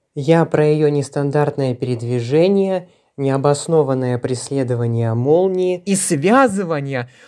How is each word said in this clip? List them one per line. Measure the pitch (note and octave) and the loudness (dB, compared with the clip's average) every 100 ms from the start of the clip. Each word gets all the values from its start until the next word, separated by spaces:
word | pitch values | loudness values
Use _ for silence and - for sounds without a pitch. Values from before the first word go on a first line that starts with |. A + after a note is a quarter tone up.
| _ D3+ | _ -6
Я | C3+ E3 E3 | 2 4 4
про | D3+ D3+ | 2 2
её | D3+ D3+ | 4 2
нестандартное | C#3+ C3+ D3 C#3+ D3 C#3+ C#3 C3 B2 | 0 -2 -4 0 0 0 0 -4 -2
передвижение, | B2+ A#2 A#2+ B2 A#2 D3+ F3+ G3 F#3+ F#3 F3+ _ _ - | -4 -4 -2 -4 0 2 4 2 0 -4 -8 _ _ -6
необоснованное | C3+ C3+ C#3+ C#3+ - D#3+ C3+ C3+ B2+ B2 | -2 0 0 0 0 0 2 0 -2 -2
преследование | B2+ B2 - C#3 B2 A#2+ A#2 A#2 A2+ | -4 -6 -4 -4 -2 -2 -2 -2 -2
молнии | A2+ C3 E3 F#3+ F#3 F3+ F3 G3 | -2 2 2 2 0 -2 -2 -2
и | F#3+ | -2
связывание. | - D3+ E3+ B3+ B3+ G3 G3 D3+ C#3 C3 B2 _ | 0 0 2 4 2 0 -4 -4 -4 -6 -8 _